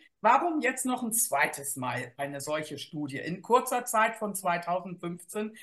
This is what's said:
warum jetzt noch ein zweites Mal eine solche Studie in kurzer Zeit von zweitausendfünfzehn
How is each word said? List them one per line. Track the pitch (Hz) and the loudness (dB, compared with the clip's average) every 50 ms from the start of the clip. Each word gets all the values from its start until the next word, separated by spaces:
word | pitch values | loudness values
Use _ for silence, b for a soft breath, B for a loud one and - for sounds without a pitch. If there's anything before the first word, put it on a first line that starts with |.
| b b _ _ | b b _ _
warum | - 220 254 277 320 349 320 302 | 4 6 6 6 4 2 0 2
jetzt | 233 254 254 - - | 0 0 0 0 0
noch | 254 247 240 240 | 0 0 0 -2
ein | 220 | -2
zweites | 208 - - - - 139 151 151 - 147 139 - - | 0 0 0 2 2 2 2 2 0 -4 -8 -6 -6
Mal | 135 127 123 120 123 127 123 - | -4 -4 -2 -2 -4 -6 -6 -6
eine | - 143 143 143 139 | -6 -6 -6 -6 -6
solche | 135 151 151 156 151 - - | -4 -4 -2 -2 -4 -6 -8
Studie | - - - - 151 147 139 135 | -10 -10 -8 -6 -6 -6 -4 -6
in | - - - 175 - | -6 -6 -4 -6 -6
kurzer | - - 233 254 247 - 269 - - | 4 6 6 6 6 4 0 -2 0
Zeit | - - 220 220 226 226 | 0 2 4 4 4 2
von | - 214 202 - | -2 -4 -4 -4
zweitausendfünfzehn | - 190 180 175 170 - 170 175 185 185 190 175 175 175 170 175 175 - - - 214 214 214 220 B | -2 0 0 0 0 0 -2 -2 -2 -2 -6 -8 -8 -6 -8 -8 -8 -10 -8 -6 -6 -6 -6 -8 B